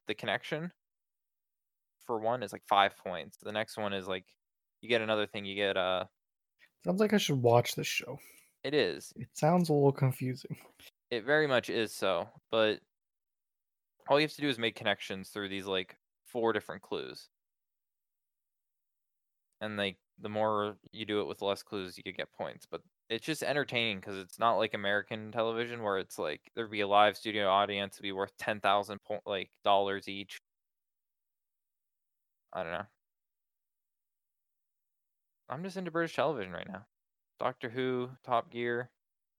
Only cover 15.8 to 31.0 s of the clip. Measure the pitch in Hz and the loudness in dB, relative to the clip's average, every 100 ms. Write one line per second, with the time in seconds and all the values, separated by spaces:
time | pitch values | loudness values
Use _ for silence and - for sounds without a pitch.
15.8 | 92 - _ _ - 123 113 107 - 95 | -2 -10 _ _ -10 -2 2 0 -2 -12
16.8 | - 90 65 - - _ _ _ _ _ | -8 -8 -8 -12 -20 _ _ _ _ _
17.8 | _ _ _ _ _ _ _ _ _ _ | _ _ _ _ _ _ _ _ _ _
18.8 | _ _ _ _ _ _ _ - 107 104 | _ _ _ _ _ _ _ -10 -8 -2
19.8 | 101 90 _ _ 107 107 107 107 104 101 | -2 -4 _ _ -6 0 2 2 0 -4
20.8 | - 107 107 104 78 - 98 98 - 104 | -14 -12 -2 -2 -2 -2 -2 -2 -4 -8
21.8 | 92 87 98 87 76 - 78 - - 82 | -8 -10 -12 -10 -10 -8 -10 -10 -12 -14
22.8 | - _ - 113 - 151 - 143 131 123 | -14 _ -8 -8 -6 -4 -2 -2 -2 -2
23.8 | 113 98 104 95 92 - 113 98 107 107 | -2 -4 -8 -10 -10 -2 2 2 0 -2
24.8 | 101 104 98 110 107 117 113 113 120 120 | -2 -2 -2 -10 -8 -2 -2 -2 -4 -4
25.8 | 107 95 90 - 82 76 - - 113 107 | -2 -2 -4 -6 -6 -6 -10 -10 -6 -2
26.8 | 101 101 104 95 113 104 98 98 101 101 | 4 8 6 4 -4 0 4 4 2 0
27.8 | 101 - 101 95 101 - - 107 101 101 | -6 -6 -8 -4 -4 -4 -6 0 2 2
28.8 | 101 101 - 104 - 98 95 _ 104 98 | 0 -8 -8 -8 -4 -6 -6 _ 4 4
29.8 | 98 98 95 98 98 - _ _ _ _ | 4 -2 -4 -10 -10 -14 _ _ _ _
30.8 | _ _ | _ _